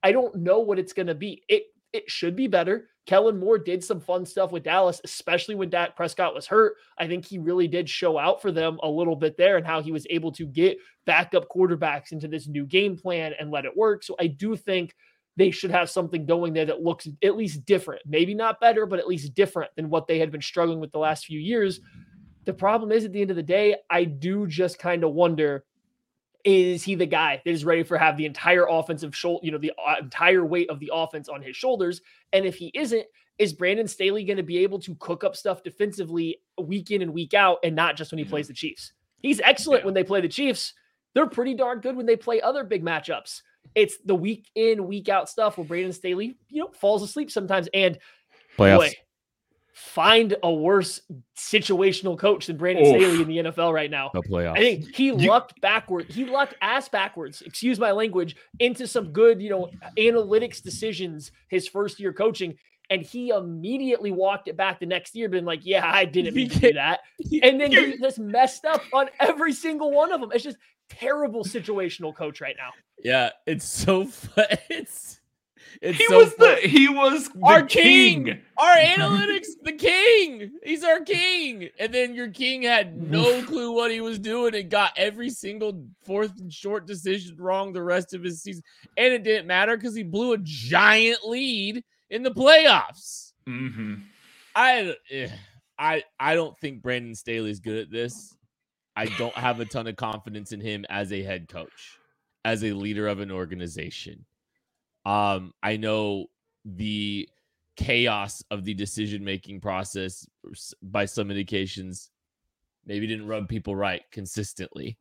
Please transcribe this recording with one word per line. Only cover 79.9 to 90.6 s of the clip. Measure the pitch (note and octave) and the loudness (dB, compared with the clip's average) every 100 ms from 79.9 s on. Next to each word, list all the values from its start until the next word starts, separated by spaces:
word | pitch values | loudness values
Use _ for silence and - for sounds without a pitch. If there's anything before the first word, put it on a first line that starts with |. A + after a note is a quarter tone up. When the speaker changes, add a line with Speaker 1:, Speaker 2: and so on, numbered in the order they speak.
| F4+ G#4 A4+ F4 A#3+ G#3 D4+ | 4 6 6 4 -4 -14 -14
Speaker 3:
He's | - D#4 | -8 -4
our | E4+ D#4+ | 2 2
king. | D#4+ F4+ F4+ F4+ D4+ A3 F3 _ | 2 -2 0 -2 -4 -8 -14 _
And | A3 | -4
then | B3 B3 | -2 -2
your | A#3+ A#3+ | -4 -10
king | F#3+ B3+ C4 | -4 -4 -2
had | A#3+ A#3 F#3+ E3 | 0 0 0 -6
no | D#3+ D#3 A#3+ B3 | -4 2 4 2
Speaker 2:
Oof. | B3 | -2
Speaker 3:
clue | C#4+ A#3+ | -6 -2
what | A#3 A#3 | 0 0
he | A3+ | -2
was | A3+ A3 | -4 -6
doing | G#3+ A#3 A#3+ G#3+ | -6 -2 0 -2
and | F#3 | -2
got | G#3 G3 - | 0 0 0
every | G3 G#3+ A#3+ | -2 -2 -8
single | A#3+ G3 G#3+ G#3+ F#3+ B2+ - | -8 -12 -6 -6 -8 -14 -20
fourth | - G3 G#3+ F#3+ | -8 -4 -4 -6
and | F#3 | -16
short | D3+ G3 G#3 E3+ | -12 -6 -8 -8
decision | G3 F3+ G3 F3+ D#3+ | -10 -4 -4 -6 -10
wrong | F3+ F#3+ G3 | -4 -2 -4
the | F#3 | -6
rest | F3 F3+ F3+ | -2 -2 -2
of | F#3 | -8
his | F3 E3 | -8 -10
season. | G3+ F3+ - _ - - | -12 -16 -18 _ -12 2
And | B3 | 2
it | B3 | 2
didn't | G#3 G#3+ E3+ | 0 0 2
matter | F3+ G#3 A3+ | 0 2 0
'cause | A#3 A3 | -4 -8
he | |
blew | F#3 F#3+ B3 | -6 -4 0
a | A3 | -2
giant | E3+ D3 | -4 -10